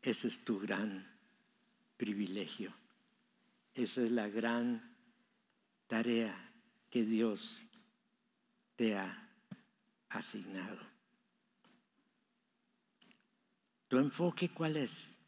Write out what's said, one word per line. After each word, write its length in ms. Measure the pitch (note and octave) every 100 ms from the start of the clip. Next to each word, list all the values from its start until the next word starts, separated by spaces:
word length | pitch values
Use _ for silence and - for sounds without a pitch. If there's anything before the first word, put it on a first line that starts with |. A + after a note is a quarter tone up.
Ese 280 | - A2+ A#2+
es 160 | - -
tu 120 | G#2
gran 480 | G2+ F#2+ G#2+ F#2+ F#2+ - _ _ _ _ _ _ _ _
privilegio. 760 | G#2+ G2+ G2+ G2+ F#2+ - G2+ - _ _ _ _ _ _ _ _ _
Esa 300 | - A#2 -
es 80 | A#2
la 180 | A#2+ G#2
gran 680 | G#2 A2+ A#2+ A#2+ A#2 - - _ _ _ _ _ _ _ _ _
tarea 680 | A2+ A#2 A#2 A2+ F#2+ - - _ _ _
que 140 | B2
Dios 560 | A2 A2 A2+ G2+ - - - - _ _ _ _ _ _ _ _ _ -
te 180 | A2+ G2+
ha 340 | F#2 F#2 - _ _ - _ _ _ _ _
asignado. 720 | - - G#2+ G2 F#2+ F#2+ - - _ _ _ _ _ _ _ _ _ _ _ _ _ _ _ _ _ _ _ _ _ - - _ _ _ _ _ _ _
¿Tu 80 | B2+
enfoque 560 | C#3+ - F3 - F3
cuál 240 | - D#3+ D#3
es? 400 | B2+ - - -